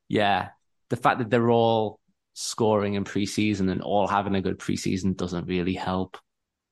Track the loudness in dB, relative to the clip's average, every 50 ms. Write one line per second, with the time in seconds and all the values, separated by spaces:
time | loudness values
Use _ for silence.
0 | _ -2 0 2 2 2 2 0 -2 -4 -10 _ _ _ _ _ _ _ -6 0
1 | 2 2 2 2 0 0 2 2 4 4 4 4 4 4 4 2 0 -2 -4 -10
2 | _ _ _ _ _ _ _ -10 -10 -8 -2 0 2 4 4 4 2 0 0 -2
3 | -4 -4 -2 -4 -4 -2 0 0 0 0 0 0 0 0 0 -2 -2 -2 0 0
4 | 0 2 0 0 0 0 -2 -2 0 -2 -4 -4 -4 -4 -4 -2 -2 -2 -2 0
5 | 0 -2 -2 -2 -4 -4 -4 -6 -4 -4 -2 -2 -2 -2 -2 -4 -4 -4 -4 -4
6 | -4 -6 -8 -14 -20 _ _ _ _ _ _ _ _ _